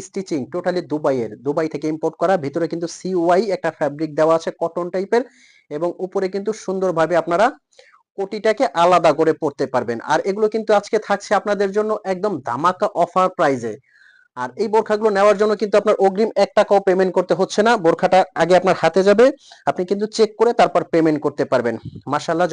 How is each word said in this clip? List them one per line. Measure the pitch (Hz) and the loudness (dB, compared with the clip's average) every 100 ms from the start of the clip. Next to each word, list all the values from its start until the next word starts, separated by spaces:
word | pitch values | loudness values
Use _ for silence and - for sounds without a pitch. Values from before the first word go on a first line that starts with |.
| - | -8
স্টিচিং, | 202 190 156 123 | -10 -6 -6 -6
totally | 175 180 175 143 | -6 -4 -4 -4
দুবাইয়ের, | 151 151 131 110 107 131 | -2 -2 -2 -4 -6 -6
দুবাই | 147 160 | -4 -4
থেকে | 151 156 | -4 -6
ইম্পোর্ট | 156 160 - | -4 -6 -2
করা। | 170 190 135 | 0 0 -2
ভিতরে | 170 165 | -4 -4
কিন্তু | 170 165 - | -6 -8 -8
সিওয়াই | 180 185 170 180 220 180 | -6 -2 2 2 0 -2
একটা | 165 - | -4 -4
ফ্যাব্রিক | 147 147 156 147 | -4 -4 -4 0
দেওয়া | 160 165 | 2 2
আছে | 175 - | -2 -6
কটন | 165 175 175 | -6 -6 -6
টাইপের | 185 196 233 254 _ _ _ - | -6 -2 -2 -2 _ _ _ -12
এবং | 147 175 - 185 | -6 -6 -6 -6
উপরে | 196 190 196 | -4 -4 -4
কিন্তু | 202 214 | -6 -6
সুন্দরভাবে | - 190 185 165 160 170 | -6 -2 -2 0 0 0
আপনারা | 160 175 226 - _ _ _ _ _ - | 0 0 0 -2 _ _ _ _ _ -10
কোটিটাকে | 196 214 220 214 - - | -8 -2 -2 0 0 2
আলাদা | 175 175 165 147 | 4 4 4 2
করে | 160 151 | 2 0
পরতে | 147 - 151 | -4 -4 -4
পারবেন। | 127 117 113 - | -2 -4 -6 -2
আর | 156 196 | -2 -2
এগুলো | 202 220 | -2 -2
কিন্তু | 220 214 208 | -2 0 0
আজকে | 202 214 - | 0 -4 -2
থাকছে | 196 - 196 | -4 -2 -2
আপনাদের | 208 202 202 202 | 0 -2 -2 -2
জন্য | 214 214 190 | -2 -4 -6
একদম | 185 208 160 117 | -4 -4 -6 -6
ধামাকা | 123 170 185 208 - | -2 0 0 -2 0
অফার | 170 190 185 185 | 0 0 0 2
প্রাইসে। | 156 131 113 104 _ _ _ _ _ - | 0 0 -6 -10 _ _ _ _ _ -10
আর | 123 127 | -8 -6
এই | 214 | 0
বোরখাগুলো | 220 214 214 220 196 | 0 0 0 0 4
নেওয়ার | 208 196 | 4 4
জন্য | 214 208 | 0 0
কিন্তু | 208 208 | 0 2
আপনার | 208 196 190 | 2 2 2
অগ্রিম | 190 220 - | 2 0 0
এক | 196 - | 0 2
টাকাও | 202 202 196 | 2 2 4
পেমেন্ট | 190 190 180 | 2 2 0
করতে | 180 175 | 0 0
হচ্ছে | 190 - 220 | 0 2 2
না। | 233 | 2
বোরখাটা | 165 165 180 185 - - | 2 2 4 4 2 0
আগে | 165 180 | 4 4
আপনার | 180 165 | 4 2
হাতে | 165 190 190 | 2 4 4
যাবে, | 202 254 302 - - - | 6 6 4 -8 -8 -4
আপনি | 135 180 | -4 -2
কিন্তু | 202 214 - | -4 -2 0
চেক | 214 - | 0 2
করে | 233 - | 2 4
তারপর | 175 175 160 | 2 2 0
পেমেন্ট | 170 160 151 147 | 2 2 0 -2
করতে | 139 139 | -4 -2
পারবেন। | 127 117 113 - - - | 0 0 -4 -10 -14 -6
মাশাআল্লাহ, | 143 156 165 175 | -4 -2 -2 0